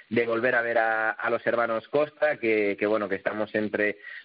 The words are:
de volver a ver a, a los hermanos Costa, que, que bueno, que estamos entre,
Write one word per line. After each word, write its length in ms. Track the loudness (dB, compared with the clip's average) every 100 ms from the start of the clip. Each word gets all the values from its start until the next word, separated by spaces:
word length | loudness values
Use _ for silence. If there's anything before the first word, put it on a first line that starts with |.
| -4
de 160 | 0 0
volver 260 | 0 2 2
a 60 |
ver 160 | 2 2
a, 340 | 2 2 -2
a 180 | -2 -2
los 180 | 0 0
hermanos 400 | 0 0 -2 -2
Costa, 500 | 0 0 0 -2 0
que, 380 | 0 2 2 0
que 80 | 0
bueno, 220 | 0 0
que 80 | -4
estamos 400 | -4 -4 -2 -2
entre, 420 | -2 0 0 -2 -12 -18